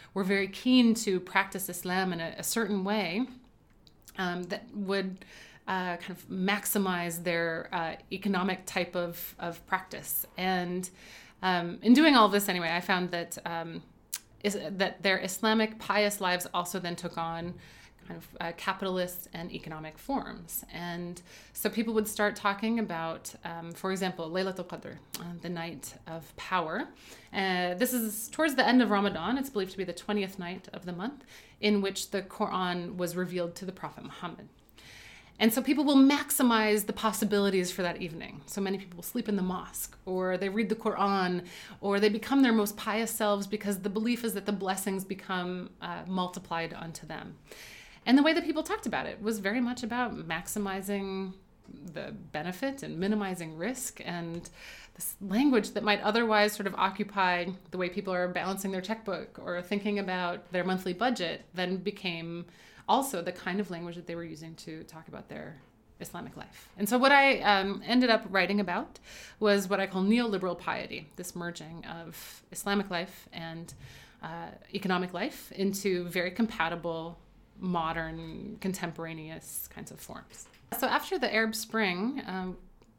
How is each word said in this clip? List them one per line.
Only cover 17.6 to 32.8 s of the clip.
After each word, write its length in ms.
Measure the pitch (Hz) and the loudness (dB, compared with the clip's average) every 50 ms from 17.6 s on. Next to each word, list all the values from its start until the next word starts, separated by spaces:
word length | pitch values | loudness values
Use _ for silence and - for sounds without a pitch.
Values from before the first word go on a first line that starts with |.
| - - - - - - - - - - | -14 -18 -20 -20 -20 -20 -20 -20 -16 -14
kind 100 | 175 165 165 | -14 -14 -14
of, 40 | - - - | -14 -10 -8
uh, 120 | - 165 170 | -8 -8 -8
capitalist 720 | - - - 190 190 196 190 185 185 180 180 180 - - - - 165 | -4 -4 -4 -2 -2 -2 -2 0 0 -2 -2 -4 -10 -12 -12 -10 -10
and 140 | 170 180 160 | -8 -8 -8
economic 460 | 156 - 160 160 156 156 156 156 - | -10 -10 -10 -10 -10 -10 -12 -12 -12
forms. 680 | - - 185 170 - - - - 170 165 - - - - - | -8 -4 -4 -4 -4 -6 -10 -12 -12 -10 -10 -10 -10 -10 -10
And 480 | 170 175 175 175 175 175 175 180 180 - - - - - - - | -8 -6 -6 -6 -6 -6 -8 -10 -12 -14 -18 -20 -20 -20 -16 -8
so 160 | - - 208 | -4 -4 -2
people 240 | 202 220 233 226 226 | -2 0 -2 0 0
would 140 | 220 214 214 | 0 0 0
start 260 | - - 214 208 208 | 0 0 0 0 0
talking 420 | - - 202 196 196 226 220 226 233 | 0 0 0 0 0 0 0 0 0
about, 440 | 220 180 170 165 165 165 165 - - - - - - | 0 -2 -2 -4 -4 -4 -6 -8 -10 -14 -14 -12 -10
um, 280 | 175 170 170 165 165 170 | -10 -10 -10 -10 -10 -10
for 200 | - - 190 190 | -6 -4 -2 -2
example, 320 | 185 190 185 180 185 165 160 165 | 0 -2 -2 -2 -4 -6 -4 -2
Laylatul 320 | 185 190 190 185 185 175 175 - | 0 0 0 -2 -4 -8 -8 -10
Qadr, 200 | 160 - - - 151 - - - - | -12 -12 -14 -16 -16 -14 -14 -12 -12
uh, 40 | 170 175 175 170 - | -10 -10 -10 -8 -8
the 100 | 170 180 170 165 | -6 -6 -6 -6
night 320 | 170 170 - - - - - - | -8 -8 -10 -12 -14 -16 -14 -14
of 160 | - 160 165 160 - - | -12 -12 -12 -12 -14 -14
power. 400 | - - - 190 185 170 156 160 208 311 370 - - - - - - - - - | -14 -6 -2 0 0 0 0 -2 -4 -6 -6 -10 -16 -20 -20 -20 -20 -18 -6 -2
Uh, 420 | 208 190 190 185 180 180 180 180 180 240 | 0 0 2 2 2 2 2 2 2 2
this 100 | 247 247 | 2 2
is 360 | 247 220 220 208 - - - - | 0 -2 -2 -4 -6 -8 -6 0
towards 200 | - 311 320 277 | 2 2 4 4
the 120 | 262 254 | 4 6
end 140 | 214 240 254 247 | 6 8 8 8
of 80 | 202 | 6
Ramadan. 480 | 208 202 202 202 175 165 160 190 247 277 | 6 4 4 2 0 0 -2 0 0 0
It's 120 | 269 - | -2 -2
believed 220 | - 208 190 190 - | -2 -2 -2 -2 -4
to 60 | - | -4
be 60 | 190 185 175 | -6 -6 -6
the 80 | - - | -6 -4
twentieth 320 | - 208 208 196 185 196 - | -2 0 0 0 -2 -4 -8
night 300 | 180 175 180 185 - - - | -8 -8 -8 -10 -12 -14 -14
of 100 | - - | -12 -10
the 60 | 175 175 | -8 -8
month 280 | 170 185 247 294 - - - - - - - - - | -6 -6 -6 -8 -10 -14 -20 -20 -20 -20 -20 -6 0
in 220 | - 208 208 202 196 | 4 4 4 4 4
which 160 | 196 196 - - - | 2 0 -2 -4 -4
the 120 | - 202 185 | -4 -4 -4
Quran 760 | 190 - - 214 185 - 185 185 180 175 180 | -6 -4 -4 -2 0 0 0 0 0 0 -2